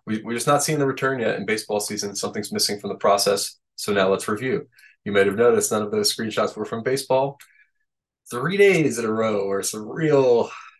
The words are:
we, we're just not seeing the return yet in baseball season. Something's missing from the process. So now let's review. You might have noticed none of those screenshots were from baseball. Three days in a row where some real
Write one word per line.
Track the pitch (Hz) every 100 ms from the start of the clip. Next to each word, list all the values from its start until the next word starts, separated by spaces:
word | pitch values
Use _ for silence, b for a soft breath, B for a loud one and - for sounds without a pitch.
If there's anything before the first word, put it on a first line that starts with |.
| -
we, | 110
we're | 113
just | 117 143
not | 143
seeing | 160 151
the | 139
return | 131 - 131
yet | 107 98
in |
baseball | 101 107 - 104
season. | - 104 101 98
Something's | 214 - -
missing | 104 - 104
from | 101
the | 95
process. | 104 101 101 101 - - _ -
So | -
now | 101 95
let's | 95 -
review. | 107 131 98 - b b b
You | 104
might | 101 98
have | 101
noticed | 120 110 104
none | 110
of | 104
those | 107 101
screenshots | - 110 110 104 107
were |
from | 104 113
baseball. | 113 135 - 131 139 - - b b b _ _ _ _ -
Three | 120 180 196
days | 196 170 139 113
in |
a | 110
row | 110 110 101 98
where | 98
some | - 110 107
real | 135 156 139 127 117 107 B B